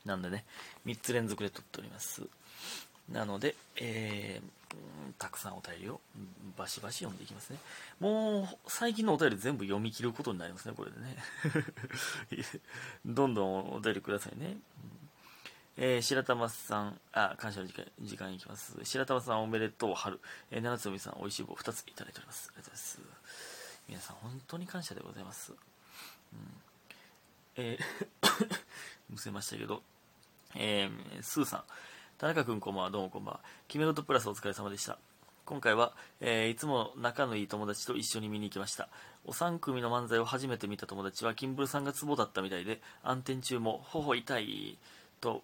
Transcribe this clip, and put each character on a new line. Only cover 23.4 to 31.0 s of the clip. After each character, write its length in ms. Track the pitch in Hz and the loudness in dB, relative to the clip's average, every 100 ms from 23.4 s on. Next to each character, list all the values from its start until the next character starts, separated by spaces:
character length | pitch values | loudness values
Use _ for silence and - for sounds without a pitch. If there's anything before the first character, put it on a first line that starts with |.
| - - - - - | -12 -12 -12 -14 -12
皆 120 | 92 | -10
さ 120 | - | -10
ん、 20 | - | -12
本 260 | 113 131 131 | -10 -10 -8
当 100 | 170 | -8
に 80 | 180 | -6
感 160 | 185 | -6
謝 120 | 165 | -6
で 60 | - | -8
ご 120 | - | -10
ざ 80 | 104 | -10
い 40 | |
ま 80 | 95 | -10
す。 200 | - - | -10 -12
う 20 | - - - - - - - - 55 | -14 -20 -20 -20 -16 -16 -18 -16 -14
ん。 260 | 52 - - - - - - - - - - - | -12 -14 -20 -20 -20 -20 -20 -20 -20 -20 -12 -4
え 220 | 120 120 - - - - | -2 -2 -2 -4 -6 4
ー、 400 | - - - - - - - - - | 6 6 2 -2 -6 -14 -14 -14 -12
<coughs> 0 | |
む 80 | 110 | -10
せ 120 | 110 | -6
ま 120 | 101 | -4
し 80 | - | -4
た 60 | 110 | -4
け 100 | 107 | -2
ど。 160 | 107 - - - - - - - - | -4 -6 -20 -20 -20 -20 -20 -10 -2
え 300 | 107 104 98 | 2 4 2
ー、 360 | 110 | -2